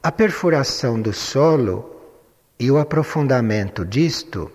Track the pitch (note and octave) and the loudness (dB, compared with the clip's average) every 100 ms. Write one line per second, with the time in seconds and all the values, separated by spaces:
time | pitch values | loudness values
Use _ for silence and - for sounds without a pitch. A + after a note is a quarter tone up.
0 | E3 - G#3+ - F3 D#3 C3+ - B2+ A2+ | -4 0 0 2 0 2 0 -2 -2 0
1 | G#2+ G2+ - C3+ D#3 D#3 A2+ F2+ - - | -2 -4 -4 2 4 4 2 -2 -8 -20
2 | - - _ _ _ _ A#2+ C#3+ D3 D3+ | -20 -20 _ _ _ _ 2 2 2 0
3 | D3+ D#3 C#3+ C3 A2+ G#2+ G2 - F2 A2+ | -2 -2 2 2 2 0 -2 -6 -4 0
4 | E3 - - - D#2 | 0 -2 -8 -10 -10